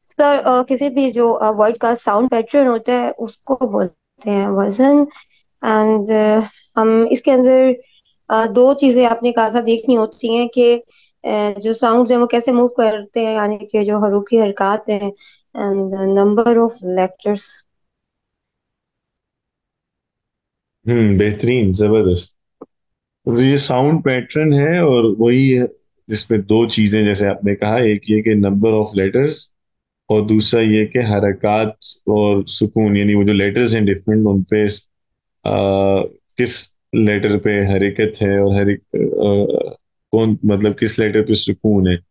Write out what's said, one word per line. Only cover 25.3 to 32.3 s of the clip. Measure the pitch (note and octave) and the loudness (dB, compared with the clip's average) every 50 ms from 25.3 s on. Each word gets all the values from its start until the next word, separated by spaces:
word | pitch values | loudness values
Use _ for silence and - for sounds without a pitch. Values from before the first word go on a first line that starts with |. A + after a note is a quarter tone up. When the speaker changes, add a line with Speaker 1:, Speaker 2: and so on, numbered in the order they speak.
| B2 B2+ C3+ C3+ | 2 2 2 2
Speaker 2:
है | C3 B2 B2 - - _ _ _ _ _ _ - | 2 2 0 -2 -6 _ _ _ _ _ _ -8
जिसमें | A2 G#2 - _ A2+ G#2+ G2 | -8 -8 -4 _ -2 -2 0
दो | G2+ G#2+ A2 A#2 | 0 2 2 2
चीज़ें, | A2+ - - G#2+ G2+ G2+ G#2+ G#2+ | 0 0 0 0 2 2 2 2
जैसे | G#2 G2+ F#2+ G#2 | 0 0 0 0
आपने | G2 F#2 - - G2 G2+ | -2 -2 -2 -2 -4 -2
कहा, | - - G#2 G#2+ A#2+ | -2 -2 -2 0 0
एक | B2+ A2 G#2+ G2+ - - | 0 0 0 -2 -2 -2
ये | G#2+ G#2+ | -2 0
कि | G#2+ A2+ A2 G#2 | 0 0 0 2
number | G2+ G2 G2 G2+ G#2 A2+ A2 | 2 0 0 0 0 2 2
of | A2 G#2 G#2 G#2 G2 | 0 -2 -2 -2 -2
letters | F#2+ G2 G2 A#2+ C#3 D3+ D#3 - - _ _ _ _ _ _ _ _ _ _ _ _ _ | -2 0 0 0 0 0 -4 -6 -12 _ _ _ _ _ _ _ _ _ _ _ _ _
और | G#2+ A2 G#2+ | -2 -2 0
दूसरा | G#2+ A2 G#2+ G#2+ - - A#2 | 2 0 0 2 2 0 0
ये | A2+ A2 G#2+ G#2+ G#2+ | 2 2 2 2 0
कि | G#2+ - B2 | 0 -2 -4
हरकत | B2 G#2+ G#2 G2+ G2+ G2+ G2 - - G#2+ G#2 G#2+ A2+ G#2+ A2 _ - - - _ _ - | -2 0 0 0 0 0 -2 -2 -2 0 0 0 -2 -2 -6 _ -16 -18 -18 _ _ -2
और | G#2+ G#2 G#2 G#2 | 0 0 2 2